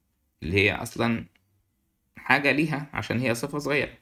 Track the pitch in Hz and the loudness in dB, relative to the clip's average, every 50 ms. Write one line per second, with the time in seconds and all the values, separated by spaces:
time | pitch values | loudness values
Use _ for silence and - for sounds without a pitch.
0 | _ _ _ _ _ _ _ _ - 76 92 101 98 101 82 - - - - - | _ _ _ _ _ _ _ _ -6 0 2 4 4 4 2 0 -4 -6 -2 -2
1 | 120 117 117 120 123 - _ _ _ _ _ _ _ _ _ _ _ _ _ _ | 0 0 0 -2 -6 -10 _ _ _ _ _ _ _ _ _ _ _ _ _ _
2 | _ _ _ - - - 127 139 143 139 131 143 165 151 143 139 151 - - 110 | _ _ _ -6 0 2 2 4 4 2 2 2 0 0 -2 -4 -6 -6 -6 -6
3 | 110 - 104 117 131 117 117 117 147 139 147 147 143 139 147 139 - - - - | -4 -2 -2 0 0 0 0 -2 -4 -4 -4 -4 -2 -2 0 0 -2 -4 -6 -14